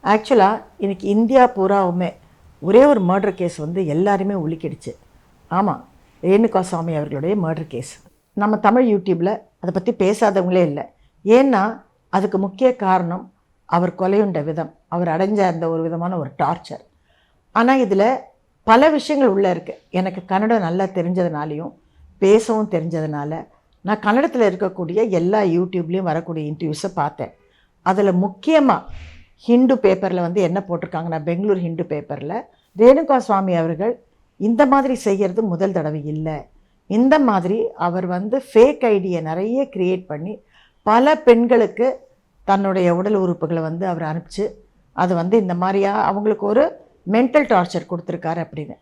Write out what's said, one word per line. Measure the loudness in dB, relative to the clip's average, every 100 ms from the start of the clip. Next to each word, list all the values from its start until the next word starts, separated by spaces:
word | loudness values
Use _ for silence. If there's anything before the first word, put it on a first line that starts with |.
ஆக்சுவலா | 2 0 2 4 4 2 -8 _
இன்னைக்கு | -6 -6 -2
இந்தியா | 0 4 4 4
பூராவுமே | 2 0 2 0 -2 -6 -8 _ _ _ _
ஒரே | 4 6
ஒரு | 6 6
மர்டர் | 2 0 -2
கேஸ் | -4 -6 -6
வந்து | -8 -4 -2
எல்லாருமே | 0 0 0 -2
உலுக்கிடுச்சு. | -4 -6 -6 -8 -10 -14 -18 _ _ _ _ _
ஆமா, | -2 -2 -4 -10 _ _ _
ரேணுகா | 2 4 4 0
சுவாமி | -2 -4 -4
அவர்களுடைய | -4 -4 -4 -2 -2
மர்டர் | -2 -6 -8
கேஸ். | -10 -12 -16 _ _ _
நம்ம | -4 0 2
தமிழ் | 2 4 2
YouTube-ல | 2 0 -2 -2 -4 _ _
அதை | 0
பத்தி | 0 -4
பேசாதவங்களே | 0 0 2 2 2 2 2
இல்ல. | 2 0 -10 _ _ _
ஏன்னா | 4 4 6 2 0 -4 _ _ _
அதுக்கு | -2 0 -2
முக்கிய | -4 0 0 2
காரணம் | 0 0 0 -6 -10 _ _ _
அவர் | _ 0 0
கொலையுண்ட | -2 -2 0 0 -2
விதம், | -4 -6 -8 -12 _
அவர் | -4 -2
அடைஞ்ச | 0 0 0
அந்த | 0 0 -4
ஒரு | -2
விதமான | -4 -4 -6 -6
ஒரு | -8 -4
டார்ச்சர். | -4 -4 -10 -18 _ _ _ _ _ _ _
ஆனா | -2 2
இதுல | 2 2 2 2 0 -6 _ _ _
பல | 2 6 6
விஷயங்கள் | 2 0 2 2
உள்ள | 2 0
இருக்கு. | -2 -6 -16 _
எனக்கு | -4 -4 -6
கன்னடம் | -4 -2 0 0
நல்லா | 0 -2
தெரிஞ்சதுனாலையும் | -2 -2 -2 -2 -2 -4 -8 -8 -12 -16 _ _ -20 _
பேசவும் | 4 4 4 -2 0
தெரிஞ்சதுனால | -2 -4 -6 -6 -6 -8 -10 -12 _ _ _
நான் | -6 -4
கன்னடத்துல | 0 0 0 2
இருக்கக்கூடிய | 0 2 -6 -6 -6 -2 0
எல்லா | 0 0 0
YouTube-லயும் | 2 0 0 -4 -4 -4
வரக்கூடிய | -2 -4 -6 -8 -8
இன்டர்வியூஸை | -6 -6 -6 -8
பார்த்தேன். | -4 -6 -6 -12 _ _ _ _ _
அதுல | -4 0 2
முக்கியமா | 2 -2 -4 2 2 4 0 -4 -18 -18 -20 -20 _
ஹிந்து | 2 4 4
பேப்பர்ல | 2 0 -2 -2 -4
வந்து | -4 -2
என்ன | -2 -2 -6
போட்டிருக்காங்க, | -8 -6 -8 -6
நான் | -6
பெங்களூர் | -6 -4 -2 -2
ஹிந்து | -2 -6 -6
பேப்பர்ல | -8 -8 -12 -8 -10 -12 _ _ 4
ரேணுகா | 6 6 4 0
சுவாமி | 0 -2 0
அவர்கள் | -2 -2 -2 -4 -6 _ _ _ _
இந்த | -2 2 4
மாதிரி | 4 2
செய்யறது | -2 0 0 0 0
முதல் | -2 0 -2
தடவை | -2 -4 -6
இல்ல. | -8 -6 -6 -8 -12 _ _ _ _
இந்த | 0 4 4
மாதிரி | 4 0 0 -2 -4 -2
அவர் | -4 -2 -4
வந்து | -4 -4 -4 0
ஃபேக் | 6 6 4
ஐ | 0 0
டியை | 0 -4
நிறைய | -4 -4 -4 -2
கிரியேட் | -4 -2 -2 -2 -6
பண்ணி | -10 -10 -12 _ _ _ _
பல | 2 4 4 2
பெண்களுக்கு | 6 6 6 2 2 0 -4 -4 _ _ _ _
தன்னுடைய | -2 0 0 0 2
உடல் | 2 0
உறுப்புகளை | 0 0 -2 -4 -4
வந்து | -4 -6 -6
அவர் | -4
அனுப்பிச்சு | -6 -8 -10 -8 -8 -8 _ _ _
அது | -4 -2
வந்து | 0 2 0
இந்த | 0
மாதிரியா | -2 -2 0 0 0
அவங்களுக்கு | -2 0 -2 -2 0
ஒரு | 2 2 -2 -20 _ -2
மென்டல் | 0 2 2 2
டார்ச்சர் | 2 2 -4 -6
கொடுத்துருக்காரு | -10 -8 -8 -6 -6 -8
அப்படின்னு. | -10 -14 -16